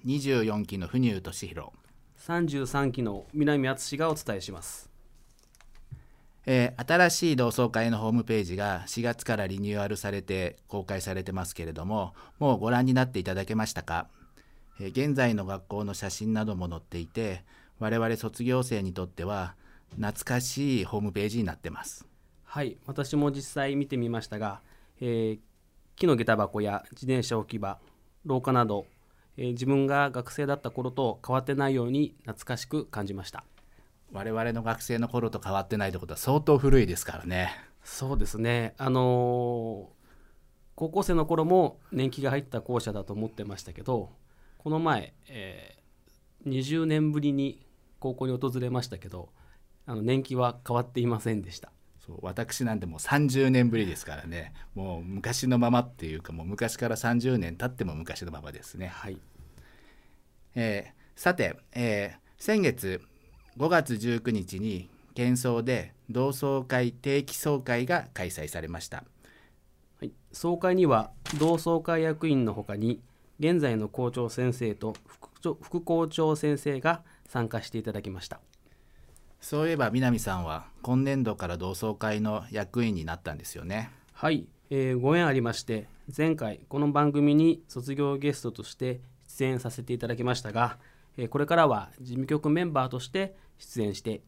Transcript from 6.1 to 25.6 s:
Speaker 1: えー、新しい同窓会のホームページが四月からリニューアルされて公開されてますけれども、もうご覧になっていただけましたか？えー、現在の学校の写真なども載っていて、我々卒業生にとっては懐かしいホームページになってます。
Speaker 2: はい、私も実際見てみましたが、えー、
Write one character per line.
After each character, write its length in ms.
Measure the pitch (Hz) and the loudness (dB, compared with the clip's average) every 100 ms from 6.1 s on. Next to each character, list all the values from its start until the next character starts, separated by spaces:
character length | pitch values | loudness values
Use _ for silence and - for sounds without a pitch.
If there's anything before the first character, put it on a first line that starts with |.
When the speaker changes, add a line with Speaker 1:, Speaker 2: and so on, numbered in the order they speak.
| - - _ - | -20 -20 _ 2
Speaker 1:
え 260 | 127 120 - | 4 4 0
ー、 100 | 123 | 2
新 240 | 170 180 | 6 6
し 220 | 170 170 | 6 2
い 40 | 131 | 4
同 100 | 120 | 4
窓 240 | 120 120 | 4 2
会 200 | 117 117 | 2 2
の 80 | 110 | 2
ホ 120 | 110 | 2
ー 20 | |
ム 100 | 117 | 2
ペ 200 | 110 110 | 2 0
ー 20 | |
ジ 100 | 90 | 0
が 300 | 92 101 92 - | -2 -2 -2 -4
四 160 | - | -4
月 220 | 117 117 | -2 -2
か 100 | - | -2
ら 140 | 110 98 | -2 0
リ 100 | 95 | -2
ニ 120 | 101 | -2
ュ 100 | 104 | -2
ー 20 | |
ア 60 | 101 | -2
ル 80 | 104 | -4
さ 160 | 101 | -4
れ 100 | 101 | -6
て 340 | 92 95 90 - - | -4 -2 -2 -6 -8
公 160 | 104 | -8
開 160 | 92 98 | -4 -4
さ 140 | 98 | -4
れ 100 | 95 | -4
て 80 | 92 | -4
ま 120 | 95 | -4
す 120 | 90 - | -6 -6
け 100 | 82 | -8
れ 60 | |
ど 120 | 78 | -6
も、 300 | 87 107 90 - - - | -4 -2 -4 -8 -18 -2
も 160 | 147 | 2
う 40 | 113 | 2
ご 100 | 107 | 4
覧 160 | 123 127 | 4 4
に 80 | |
な 120 | 127 127 | 4 2
っ 40 | |
て 80 | 110 | 0
い 60 | |
た 100 | 92 | -4
だ 100 | 95 | -4
け 120 | 95 110 | -2 -2
ま 100 | 110 | -2
し 60 | |
た 100 | - | -4
か？ 260 | - 85 - - - - - - - - | -4 -6 -6 -14 -20 -20 -20 -20 -20 -12
え 80 | 98 | -6
ー、 20 | |
現 260 | 123 147 135 | -2 0 2
在 180 | 123 | 2
の 120 | 107 95 | 2 -2
学 200 | 98 92 | -6 -6
校 180 | 101 | -6
の 100 | 101 | -4
写 160 | 98 98 | -6 -8
真 220 | - 107 | -6 -2
な 120 | 110 | -2
ど 100 | 107 | -2
も 140 | 95 87 | -4 -4
載 100 | 82 | -8
っ 20 | |
て 200 | - 85 | -10 -10
い 80 | 82 | -8
て、 360 | - 110 90 - - - - | -4 -4 -6 -10 -20 -20 -6
我 160 | 110 113 | -2 0
々 200 | 113 113 | 0 0
卒 280 | 110 - | -4 -4
業 180 | 123 127 | 0 0
生 220 | 127 110 | 2 -2
に 80 | 95 | -2
と 140 | 90 92 | -4 -8
っ 20 | |
て 160 | - | -6
は 320 | 87 101 87 - - - _ - | -4 -4 -6 -10 -20 -20 _ -6
懐 160 | 104 107 | -6 -4
か 160 | - 123 | -2 -2
し 420 | 123 135 143 123 | -2 -2 0 0
い 20 | |
ホ 140 | 90 110 | 0 -2
ー 20 | |
ム 120 | 104 | -2
ペ 140 | 98 104 | -2 -2
ー 20 | |
ジ 100 | 113 | -2
に 60 | |
な 100 | 98 | -4
っ 40 | - | -4
て 120 | - | -10
ま 120 | - | -10
す。 240 | - - - _ _ _ | -12 -14 -20 _ _ _
Speaker 2:
は 200 | - 151 | -12 -6
い、 120 | 135 92 | -6 -6
私 320 | - 135 135 147 | -10 -6 -2 2
も 140 | 147 | 2
実 200 | 139 - | 0 -6
際 260 | 147 139 139 | -4 -2 0
見 100 | 139 | -2
て 100 | 135 | -2
み 140 | 117 | -2
ま 100 | 117 | -2
し 80 | - | -6
た 100 | 107 | -6
が、 220 | 107 98 - - - - | -6 -8 -16 -20 -20 -8
え 380 | 123 117 110 110 | -2 0 0 -2
ー、 20 | _ _ | _ _